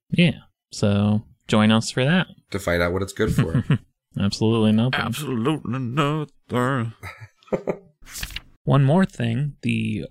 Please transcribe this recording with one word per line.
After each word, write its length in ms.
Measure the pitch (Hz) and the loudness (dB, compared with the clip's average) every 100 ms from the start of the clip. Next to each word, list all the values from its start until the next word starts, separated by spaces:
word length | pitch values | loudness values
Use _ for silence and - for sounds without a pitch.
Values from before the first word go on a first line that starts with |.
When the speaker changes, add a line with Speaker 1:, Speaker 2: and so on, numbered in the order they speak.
| _ | _
Speaker 1:
Yeah. 300 | - 175 - - _ _ | 0 0 0 -10 _ _
So 520 | - 104 101 104 107 - _ - | -2 0 2 2 0 -2 _ 0
join 220 | 110 107 | 2 4
us 200 | 110 - | 2 0
for 140 | - | -2
that. 220 | 131 180 - - - | 0 2 -2 -8 -10
Speaker 2:
To 80 | 98 | -8
find 240 | - 87 | -2 0
out 100 | 87 | 0
what 100 | 92 | -2
it's 100 | 95 | -4
good 220 | - 110 | -2 0
for. 300 | 165 82 120 - 120 - | 2 0 0 0 -2 -4
Speaker 1:
<laughs> 240 | _ _ - | _ _ -4
Absolutely 540 | 101 - 110 113 107 | -2 0 0 2 4
nothing. 280 | 110 120 139 | 4 2 0
Speaker 3:
Absolutely 760 | 117 117 147 127 120 156 - 127 | -2 -4 -4 -2 -2 -2 -4 -6
nothing. 1120 | 123 131 143 156 147 _ - 123 123 135 117 - | -4 -2 0 -2 -6 _ -6 -2 0 0 -4 -8
<laughs> 720 | - - 107 _ _ 190 - - - _ - - - - - _ | -16 -16 -20 _ _ -6 -4 -8 -10 _ -18 -12 -12 -12 -16 _
Speaker 1:
One 200 | - 135 | 0 4
more 200 | 135 170 | 4 4
thing, 500 | 190 - 120 117 147 - | 2 0 -4 -2 -4 -4
the 420 | 117 113 110 107 - | -4 -2 -2 -4 -2